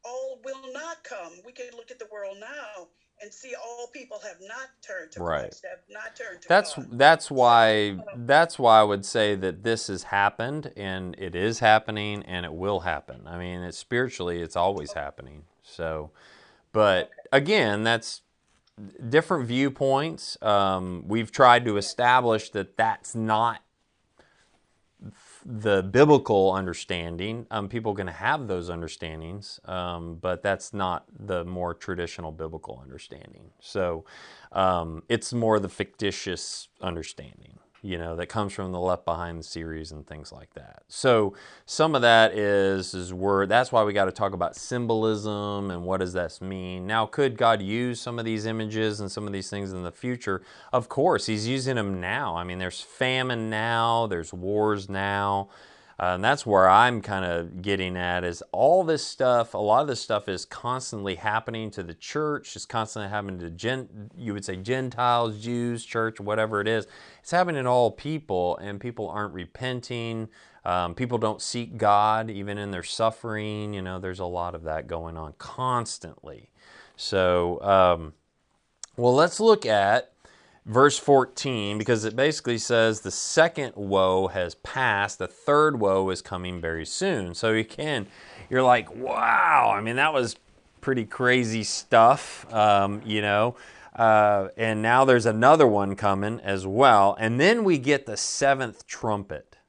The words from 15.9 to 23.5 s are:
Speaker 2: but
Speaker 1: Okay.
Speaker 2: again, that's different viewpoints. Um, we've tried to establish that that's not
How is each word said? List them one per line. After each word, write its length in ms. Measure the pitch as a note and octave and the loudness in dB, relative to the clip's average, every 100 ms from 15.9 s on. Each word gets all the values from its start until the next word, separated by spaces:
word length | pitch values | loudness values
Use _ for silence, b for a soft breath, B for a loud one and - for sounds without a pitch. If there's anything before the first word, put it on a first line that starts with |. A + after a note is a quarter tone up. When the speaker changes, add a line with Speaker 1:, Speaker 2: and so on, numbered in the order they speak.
| D#2+ D2+ b b b b b b | -6 -10 b b b b b b
Speaker 2:
but 360 | A2 G#2 F#2 - | 2 4 4 0
Speaker 1:
Okay. 60 | - - | -10 0
Speaker 2:
again, 500 | C3+ C#3+ G#3+ A#2 G2+ | 0 2 2 2 0
that's 380 | A2+ A#2 - - _ _ _ _ _ - G2+ - A#2+ | 0 -2 -4 -16 _ _ _ _ _ -20 -20 -14 2
different 380 | C#3 D#3+ F3 A#2+ | 2 2 -4 -2
viewpoints. 960 | B2 C#3 C3 C#3 C3+ D#3+ D#3+ - - | 0 -2 0 0 0 -2 -8 -14 -6
Um, 600 | A2 G2+ G2 F#2+ F#2 F2+ E2+ | 0 2 2 0 -4 -10 -4
we've 260 | A2 A2 | -4 -4
tried 340 | - C3 A#2+ A#2+ | 6 8 8 4
to 100 | G2+ | -2
establish 720 | G2 - B2 B2+ A#2+ A2 - | -4 0 4 4 4 0 -2
that 260 | G#2+ F#2 - | -6 -8 -2
that's 360 | A2 G#2 - | -2 -2 -8
not 480 | A#2 A2 G#2+ A#2 | -6 -2 0 0